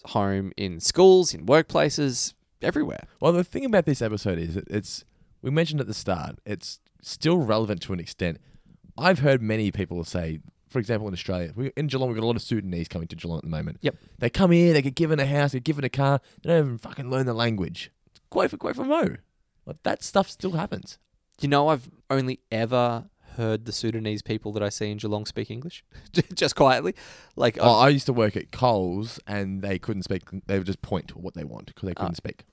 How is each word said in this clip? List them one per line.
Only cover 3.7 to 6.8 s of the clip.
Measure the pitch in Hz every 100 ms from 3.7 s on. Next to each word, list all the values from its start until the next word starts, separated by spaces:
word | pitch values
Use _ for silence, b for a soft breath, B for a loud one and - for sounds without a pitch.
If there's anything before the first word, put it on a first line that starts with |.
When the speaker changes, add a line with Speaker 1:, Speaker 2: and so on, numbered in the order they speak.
| 208 160
Speaker 2:
this | 131
episode | 113 107 101 82
is | 82 92
it, | -
it's, | 107 - - - _ _ _
we | 131
mentioned | 151 165 151
at | 110
the | -
start, | - 87 71 - 107
it's | 98 - -